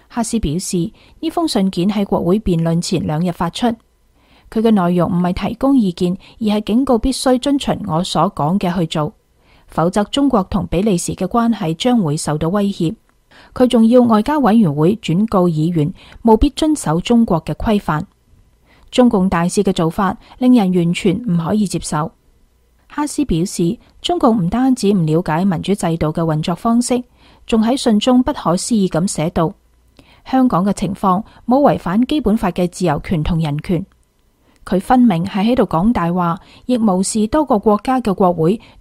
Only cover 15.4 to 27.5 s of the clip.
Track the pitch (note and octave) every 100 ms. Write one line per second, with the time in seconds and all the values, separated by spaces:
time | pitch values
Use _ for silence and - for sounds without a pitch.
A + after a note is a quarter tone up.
15.4 | F3+ D#3 D#3 E3+ D3 - - - A3+ A3
16.4 | D4 - D#4 D4+ - E3 - A#3+ A3+ E3
17.4 | - D3+ - G#3 - D3+ F#3 _ _ _
18.4 | _ _ _ _ - - B3 G#3 F#3 F3
19.4 | F3 - G3 F#3 E3 F#3+ F#3+ - - -
20.4 | B3+ B3 F#3+ F3+ E3+ F3 G3 F#3+ A#3+ E3+
21.4 | E3 G#3 G3 D#3+ - D#3 D#3+ - _ _
22.4 | _ _ _ _ _ - D4 - C#4+ E3
23.4 | F3 - E3+ - _ _ - F4 C4 A3+
24.4 | E3+ A3+ C4 B3+ G3 G3+ D#3 D#3 F3 D#3
25.4 | G3 E3 E3+ G3+ E3+ E3 D#3 D#3+ E3 D3+
26.4 | F3+ F#3 A#3 A#3 B3 B3 - _ _ _
27.4 | -